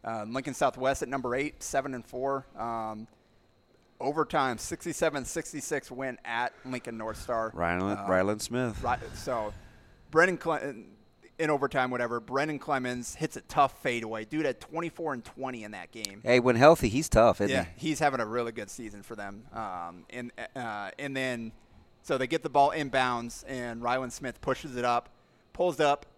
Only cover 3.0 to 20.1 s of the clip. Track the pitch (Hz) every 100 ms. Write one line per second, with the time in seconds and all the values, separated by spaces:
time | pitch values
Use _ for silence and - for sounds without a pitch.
3 | 113 _ _ _ _ _ _ _ _ _
4 | 135 151 151 160 131 113 - 165 170 151
5 | 165 147 120 170 - 151 - 147 - 127
6 | 135 120 - 117 120 - 131 127 120 113
7 | 110 107 - 117 110 - 85 87 95 104
8 | 101 92 98 107 - 120 123 104 123 123
9 | 117 - - 120 107 - - - - -
10 | - 151 185 175 165 151 143 120 - -
11 | - _ - - 156 143 139 143 127 123
12 | 120 120 110 135 156 147 - 135 127 123
13 | 117 - 160 120 - 156 139 - 143 120
14 | 113 110 110 151 147 123 - 160 170 -
15 | 165 127 - - 131 123 107 101 85 113
16 | 104 101 113 123 120 117 143 165 117 120
17 | 160 113 117 - 104 131 85 - 151 151
18 | 151 131 110 120 117 113 101 - 110 104
19 | 95 110 101 101 120 107 104 90 87 87
20 | -